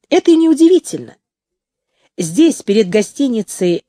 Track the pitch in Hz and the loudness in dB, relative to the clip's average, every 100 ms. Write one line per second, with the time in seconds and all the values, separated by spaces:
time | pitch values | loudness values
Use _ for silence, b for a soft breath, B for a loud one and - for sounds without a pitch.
0 | - 359 - 320 330 294 330 359 - 151 | -2 -2 2 2 2 4 4 2 -2 -14
1 | 117 - _ _ _ _ _ _ _ _ | -14 -20 _ _ _ _ _ _ _ _
2 | _ - 165 180 330 - - 202 180 214 | _ -10 -8 0 0 0 -2 -2 0 -2
3 | 202 - 277 226 196 - 180 170 | -4 -4 -4 -4 -6 -4 -4 -4